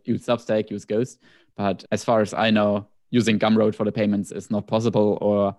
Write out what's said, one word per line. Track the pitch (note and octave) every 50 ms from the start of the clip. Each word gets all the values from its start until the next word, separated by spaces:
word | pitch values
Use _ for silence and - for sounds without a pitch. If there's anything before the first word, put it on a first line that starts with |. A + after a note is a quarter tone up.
| -
use | B2 A2+ G#2 -
Substack, | - A#2+ A#2 - - A2 G#2+ G#2 -
use | G#2 G2+ -
Ghost. | - G#2 A2 B2+ C3 - _ _ - _ _ _ _ _
But | - G2+ G2 F#2 - - -
as | A2 G#2+ -
far | - A#2 A2
as | G#2+ F#2+ -
I | - A2 A2+
know, | A2 G#2+ G#2 G#2 G2+ G2+ G#2 - _ _ _ -
using | A#2+ A#2+ G#2 A2+ G#2+ G2
Gumroad | A2 A2 A2 A2 G#2+ G#2+ G#2
for | - A2
the | G#2
payments | - A2+ G#2+ G#2 G#2 G2+ F#2+ -
is | - E2+ - -
not | A2 G2+ G2
possible | - A2+ A2+ A2 A#2 F#2 G#2+ G#2 G#2 G2 -
or | - G#2 G#2 G2+ G2+ G2 G2+